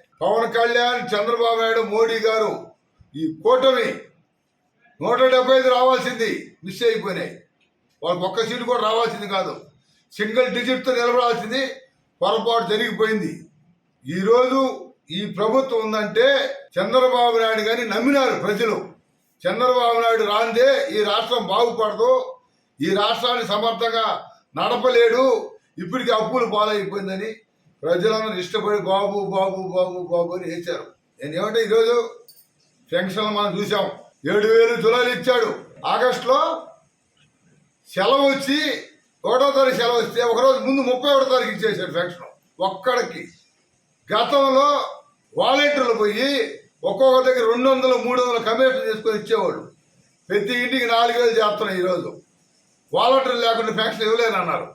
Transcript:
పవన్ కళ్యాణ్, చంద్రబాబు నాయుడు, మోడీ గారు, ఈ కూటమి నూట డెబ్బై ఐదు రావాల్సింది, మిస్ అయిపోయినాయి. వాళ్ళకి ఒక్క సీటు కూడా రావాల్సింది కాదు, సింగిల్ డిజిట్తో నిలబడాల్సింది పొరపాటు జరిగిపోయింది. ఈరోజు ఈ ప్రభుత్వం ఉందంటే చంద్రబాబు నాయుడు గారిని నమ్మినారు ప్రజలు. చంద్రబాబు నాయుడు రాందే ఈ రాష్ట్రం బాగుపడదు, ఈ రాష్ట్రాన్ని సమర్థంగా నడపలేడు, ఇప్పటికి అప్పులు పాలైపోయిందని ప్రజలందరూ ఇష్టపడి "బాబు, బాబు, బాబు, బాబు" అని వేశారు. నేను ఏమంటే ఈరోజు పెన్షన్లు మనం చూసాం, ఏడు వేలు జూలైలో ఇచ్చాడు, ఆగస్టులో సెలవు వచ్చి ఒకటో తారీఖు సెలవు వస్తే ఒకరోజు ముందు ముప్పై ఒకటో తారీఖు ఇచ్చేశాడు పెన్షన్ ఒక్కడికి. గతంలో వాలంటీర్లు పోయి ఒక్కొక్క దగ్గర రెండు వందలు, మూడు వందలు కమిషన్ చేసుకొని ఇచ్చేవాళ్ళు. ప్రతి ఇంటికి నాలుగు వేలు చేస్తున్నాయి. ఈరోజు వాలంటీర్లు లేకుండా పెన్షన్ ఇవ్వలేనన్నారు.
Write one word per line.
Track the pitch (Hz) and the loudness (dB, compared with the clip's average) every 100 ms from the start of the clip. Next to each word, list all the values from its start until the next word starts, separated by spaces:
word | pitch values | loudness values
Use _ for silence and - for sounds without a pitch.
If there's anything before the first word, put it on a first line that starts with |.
| _ - | _ -6
పవన్ | 170 220 233 | -2 0 0
కళ్యాణ్, | 233 233 240 240 240 | 0 0 2 0 -2
చంద్రబాబు | 214 208 208 226 233 226 | -4 -4 -2 0 0 0
నాయుడు, | 226 226 | 0 0
మోడీ | 208 214 226 | 0 0 0
గారు, | 226 220 220 202 - - _ _ _ _ 143 | 0 0 0 -2 -4 -12 _ _ _ _ -8
ఈ | 160 156 | -6 -2
కూటమి | 214 254 269 247 208 - - _ _ _ _ _ _ _ _ - | 2 2 4 2 -2 -6 -14 _ _ _ _ _ _ _ _ -8
నూట | 175 240 | -2 2
డెబ్బై | 262 254 254 262 | 4 4 4 4
ఐదు | 254 | 4
రావాల్సింది, | 247 254 254 180 233 220 143 - - | 4 4 2 0 -4 -4 -6 -10 -18
మిస్ | 165 - | -14 -2
అయిపోయినాయి. | 233 220 196 175 - - _ _ _ _ _ _ | 0 0 -4 -8 -10 -12 _ _ _ _ _ _
వాళ్ళకి | 165 175 185 | -4 -2 -2
ఒక్క | 190 220 | -4 -4
సీటు | 240 | -4
కూడా | 233 240 | -2 -2
రావాల్సింది | 214 226 233 202 202 | 0 0 -2 -4 -6
కాదు, | 196 160 - - _ _ _ _ | -6 -6 -8 -16 _ _ _ _
సింగిల్ | - 208 226 254 | -8 -4 0 0
డిజిట్తో | 240 233 254 262 | -2 -2 -2 -2
నిలబడాల్సింది | 247 240 240 240 226 214 254 262 - - _ _ - | 0 2 2 2 0 -4 -4 -6 -8 -20 _ _ -4
పొరపాటు | 185 226 214 233 180 214 | -2 0 0 0 0 -2
జరిగిపోయింది. | 233 190 214 220 160 - - _ _ _ _ _ 127 | -2 -2 0 0 -4 -10 -18 _ _ _ _ _ -10
ఈరోజు | 180 196 240 254 262 262 - - _ - | -2 2 4 4 2 0 -4 -14 _ -12
ఈ | 175 208 175 | -10 -8 -4
ప్రభుత్వం | 214 262 269 226 | 0 0 0 -2
ఉందంటే | 220 214 208 214 254 277 - - - - | -2 -4 -2 2 2 2 -2 -8 -10 -6
చంద్రబాబు | 202 254 254 247 240 226 | 0 2 2 4 2 2
నాయుడు | 226 220 | 0 0
గారిని | 214 233 233 | -2 -2 -2
నమ్మినారు | 202 247 277 254 | -2 2 2 2
ప్రజలు. | - 196 208 226 - - - _ _ _ _ 175 | 0 -2 -2 -2 -2 -6 -16 _ _ _ _ -4
చంద్రబాబు | 208 254 254 240 226 | 0 2 2 2 2
నాయుడు | 233 226 | 2 2
రాందే | 214 208 226 226 262 262 - | 0 0 0 2 4 4 0
ఈ | 214 | -2
రాష్ట్రం | 202 208 226 240 190 | 0 -2 -2 -4 -2
బాగుపడదు, | 196 240 - 214 202 240 262 254 - _ _ _ - | 0 0 0 -2 0 2 2 0 -12 _ _ _ -6
ఈ | 160 | -2
రాష్ట్రాన్ని | 196 202 226 240 240 196 | 0 0 0 -2 -2 -2
సమర్థంగా | 202 226 226 226 226 214 - - - _ 143 | -2 -2 -2 -2 -2 -2 -4 -10 -20 _ -4
నడపలేడు, | 196 247 254 233 233 240 262 226 - - _ - | -2 0 2 4 4 4 4 2 -2 -14 _ -14
ఇప్పటికి | 175 254 240 | -8 -4 0
అప్పులు | 220 214 - 226 | 0 0 -2 0
పాలైపోయిందని | 208 208 208 190 196 190 190 214 214 _ _ _ _ | 0 0 0 -4 -6 -8 -8 -8 -12 _ _ _ _
ప్రజలందరూ | 151 175 208 220 214 | -2 0 2 0 -2
ఇష్టపడి | 185 180 214 196 208 | -6 -6 -4 -2 -2
"బాబు, | 185 190 196 202 | 0 0 0 -2
బాబు, | 190 190 190 190 | -2 -2 -2 -2
బాబు, | 185 185 180 180 175 | -4 0 0 -2 -4
బాబు" | 170 170 | -2 -2
అని | 175 165 | -4 -8
వేశారు. | 165 170 151 - - _ _ | -10 -8 -8 -10 -20 _ _
నేను | 143 160 | -10 -6
ఏమంటే | 214 226 | -2 -2
ఈరోజు | 214 226 226 240 226 - - - _ _ _ _ _ | 2 2 2 2 -2 -8 -20 -20 _ _ _ _ _
పెన్షన్లు | 170 190 190 214 | -4 -2 -4 -2
మనం | 208 202 185 | -2 -2 -2
చూసాం, | 180 202 - - - _ 143 | -2 -2 -2 -6 -18 _ -2
ఏడు | 202 214 | 0 4
వేలు | 226 226 233 | 6 4 2
జూలైలో | 214 247 247 | 2 2 2
ఇచ్చాడు, | 247 247 247 220 - - - 143 | 0 0 2 0 -4 -12 -10 -4
ఆగస్టులో | 214 247 - 233 277 320 330 - - _ _ _ _ _ _ _ _ _ _ _ | 0 0 0 0 2 2 -4 -10 -20 _ _ _ _ _ _ _ _ _ _ _
సెలవు | - 202 277 277 | -2 2 4 4
వచ్చి | 269 - 285 302 - - _ _ _ | 2 0 -2 -2 -6 -10 _ _ _
ఒకటో | 180 247 277 | 0 2 2
తారీఖు | 269 262 247 | 4 2 2
సెలవు | 240 240 | 0 0
వస్తే | 123 226 | 0 0
ఒకరోజు | 240 226 262 254 | 0 4 4 2
ముందు | 214 269 | 0 0
ముప్పై | 247 254 285 | 0 0 2
ఒకటో | 269 | 2
తారీఖు | 262 254 - | 4 2 0
ఇచ్చేశాడు | 180 214 180 180 | -2 -2 -2 -4
పెన్షన్ | 156 175 - - - _ - | -4 -6 -8 -18 -20 _ -6
ఒక్కడికి. | 190 190 254 247 208 170 165 - _ _ _ _ _ _ - | -6 -4 -2 -2 -2 -8 -16 -20 _ _ _ _ _ _ -4
గతంలో | 214 233 285 269 262 285 285 - - - _ _ 151 | -2 2 2 4 4 4 2 -2 -10 -20 _ _ -2
వాలంటీర్లు | 214 277 294 294 247 | 2 2 2 2 0
పోయి | 214 208 208 269 277 147 - _ _ | 0 0 0 -2 -2 -4 -8 _ _
ఒక్కొక్క | 165 196 262 254 254 | -4 2 4 6 4
దగ్గర | 254 226 | 2 2
రెండు | 233 262 | 2 2
వందలు, | 262 254 240 | 2 2 2
మూడు | 220 247 | 0 0
వందలు | 247 226 | 0 0
కమిషన్ | 214 226 262 254 220 | 0 2 2 2 -2
చేసుకొని | 214 220 208 | -4 -2 -4
ఇచ్చేవాళ్ళు. | - 226 185 - - - _ _ _ _ - | -2 -2 -2 -4 -10 -20 _ _ _ _ -4
ప్రతి | 202 202 247 | -2 0 -2
ఇంటికి | 247 262 240 | -2 -2 0
నాలుగు | 233 233 233 | 2 2 2
వేలు | 240 | 2
చేస్తున్నాయి. | 220 208 208 208 185 | 2 2 0 -4 -2
ఈరోజు | 180 175 - - - _ _ _ _ _ _ | -2 -2 -6 -12 -20 _ _ _ _ _ _
వాలంటీర్లు | 165 226 269 262 247 | 0 2 4 2 0
లేకుండా | 233 226 220 | 0 0 -2
పెన్షన్ | 208 220 - | -2 -4 -2
ఇవ్వలేనన్నారు. | 220 226 233 196 170 143 - | 0 0 0 -2 -2 -4 -8